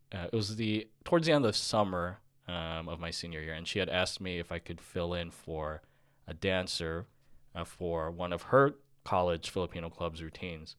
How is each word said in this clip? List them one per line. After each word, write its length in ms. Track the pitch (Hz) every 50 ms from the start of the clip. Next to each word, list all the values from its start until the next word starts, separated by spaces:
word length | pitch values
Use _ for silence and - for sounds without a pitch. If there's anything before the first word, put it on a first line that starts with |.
| _ _
uh, 140 | - 92 87 87
it 20 | -
was 220 | 113 104 101 110
the, 320 | 107 117 107 107 107 107 - - _ -
towards 220 | - 175 170 160
the 60 | 165 151
end 100 | 147 131
of 80 | 110 104
summer, 640 | - - - - 107 104 95 92 90 87 90 90 - _ _ _ _ _ -
um, 400 | 87 85 82 82 82 82 82 80
of 100 | 82 80
my 120 | 85 85
senior 320 | 82 - - 85 82 78
year, 100 | 78 80
and 160 | 80 80 85 -
she 100 | - 101
had 120 | 92 85
asked 300 | - 90 92 - - -
me 160 | 95 92 90 85
if 120 | 82 -
I 80 | 87 85
could 220 | - - 87 82
fill 320 | - - - 92 87 87 87
in 160 | 87 85 85
for 520 | - - - - 80 78 76 76 78 78 - _ _ _ _ _ _ _ _
a 60 | - 80
dancer, 720 | 80 - 98 92 92 92 92 - - 85 80 80 85 101 - _ _ _ _ - - - - -
uh, 100 | 92 82
for 460 | - - - 90 85 85 82 80 82
one 220 | 87 85 90 87
of 100 | 87 85 -
her 300 | - - 131 139 143 147 - - _ - _ _
college 460 | - 104 92 90 90 85 82 - -
Filipino 380 | - 95 90 85 - 90 82 85
club's 320 | - - 87 85 80 80
routines. 520 | 82 80 - - - 90 85 80 78 - -